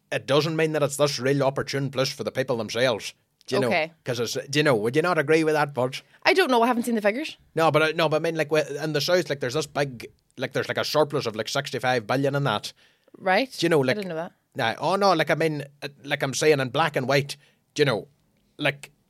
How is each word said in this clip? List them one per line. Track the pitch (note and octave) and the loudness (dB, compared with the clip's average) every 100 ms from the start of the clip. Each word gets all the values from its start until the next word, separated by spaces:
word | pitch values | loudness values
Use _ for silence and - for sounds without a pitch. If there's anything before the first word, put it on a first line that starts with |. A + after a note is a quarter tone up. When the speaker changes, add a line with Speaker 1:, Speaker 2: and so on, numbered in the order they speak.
| - | -8
Speaker 1:
it | C3+ G#2 | -6 0
doesn't | C#3+ D3 D#3 | 2 2 0
mean | D#3+ | 0
that | D#3 | 0
it's | C#3 C#3+ | -2 0
this | D3 C#3+ | -2 0
real | B2+ C#3+ | 0 0
opportune | C3+ C#3 B2 C3+ C#3 | 0 -2 -4 -4 -4
place | B2+ C3+ | -2 -4
for | - | -4
the | G#2+ | -6
people | - C3 A#2+ | -4 -4 -4
themselves. | G#2 A#2 C3 G#2 - - _ _ - | -4 -2 0 0 -6 -16 _ _ -4
Do | C3+ | -2
you | B3+ | 0
Speaker 2:
Okay. | F3+ D#3+ | 0 -2
Speaker 1:
know? | - | -6
'Cause | - A#2+ | -6 -4
it's, | A2+ B2+ - | -4 -6 -4
do | C#3+ | 0
you | |
know? | D3+ A#2 | 4 4
Would | A2 C3+ | 2 0
you | |
not | F3 E3+ | 2 2
agree | C#3+ D#3+ | 4 4
with | D#3 | 4
that, | D3+ D3 | 2 0
Bud? | D3 B2+ - - _ | 0 -4 -4 -16 _
Speaker 2:
I | - | 2
don't | F4+ E4 | 4 4
know. | B3 | 4
I | A3+ | 4
haven't | A#3+ | 2
seen | A#3+ A3+ | -2 0
the | |
figures. | G#3 A3+ D#4 - _ D#3 | 0 0 -6 -12 _ 0
Speaker 1:
No, | D#3+ | 2
but | D3 | 4
I, | D#3 | 2
no, | E3 D#3+ | 2 2
but | D3+ | 2
I | |
mean, | E3 E3 | 0 -2
like, | D3 | 0
we, | D#3 C#3+ C#3+ | 0 0 -4
in | D#3 | -4
the | D3 | -2
south, | C#3+ F3+ - | 2 2 0
like, | C#3+ | -4
there's | D#3+ | -4
this | D#3 D#3 | -4 -4
big, | - D3 A#2 - _ _ - | -2 -4 -6 -16 _ _ -8
like, | C3 | -4
there's, | C3 A2+ | -2 -2
like, | A#2+ | -2
a | G#2+ | 0
surplus | D3+ D3+ D3 A#2 | 2 2 0 -4
of, | G#2+ | -4
like, | A2 | -4
sixty-five | C#3 C#3 - B2+ B2+ G2+ | -4 -4 -2 0 0 0
billion | C3 C#3 C#3 | 0 0 0
in | C#3 | 0
that. | G#2 - - _ _ _ - | -2 -4 -16 _ _ _ -6
Speaker 2:
Right. | F#3 F#3+ C4 - | 0 0 0 -2
Speaker 1:
Do | E3 | 2
you | |
know, | D#3+ | 2
like, | B2+ G#3 | 2 -2
Speaker 2:
I | |
didn't | F#3 | -4
know | D#3+ | -8
that. | F3 _ _ - | -10 _ _ -4
Speaker 1:
nah, | A2+ G#2 | -2 -2
oh | D3+ G3 | -2 2
no, | G3+ | 4
like, | E3 D3+ | 4 2
I | D3+ | 2
mean, | D#3+ D3 - - | 0 -2 -10 -14
uh, | C#3+ - | -16 -12
like | C3+ D3 | -6 -4
I'm | C#3 | -4
saying | B2 D#3 D3 | 2 4 4
in | C3 | 2
black | C#3+ D#3+ D3 | 0 0 0
and | B2+ | 0
white, | C#3+ C#3+ - _ _ _ - | 0 0 -8 _ _ _ 0
do | |
you | C#3 | 2
know, | G#2+ - _ _ _ _ - | 0 -4 _ _ _ _ -4
like, | C#3+ C#3+ - _ | -4 -4 -10 _